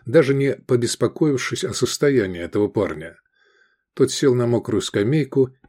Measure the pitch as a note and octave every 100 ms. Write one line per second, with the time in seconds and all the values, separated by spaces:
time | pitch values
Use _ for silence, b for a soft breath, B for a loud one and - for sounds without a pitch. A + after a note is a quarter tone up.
0 | - C3 C3+ C#3 C#3 - - B2 A#2 -
1 | B2 - D#3 C3 - B2+ A#2 G2+ B2 -
2 | D3 C3+ F#2+ F2 E2 G#2 G#2 A2+ F2+ D#2
3 | E2 - _ _ _ _ _ _ _ -
4 | C3 - C#3+ B2 A#2+ A#2 - G2+ - -
5 | G#2 D#3 C3+ C#3 C3 _